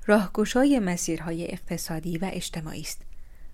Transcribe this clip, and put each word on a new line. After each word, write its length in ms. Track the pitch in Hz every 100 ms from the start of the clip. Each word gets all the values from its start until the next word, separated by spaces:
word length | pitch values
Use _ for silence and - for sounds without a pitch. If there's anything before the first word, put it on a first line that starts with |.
| -
راهگشای 720 | 214 185 - 214 247 277 269
مسیرهای 760 | 190 175 - 160 160 165 170
اقتصادی 640 | 185 - 170 - 160 170 165
و 120 | 190
اجتماعی 480 | 180 - 170 156 156
است. 220 | 151 - - - - - -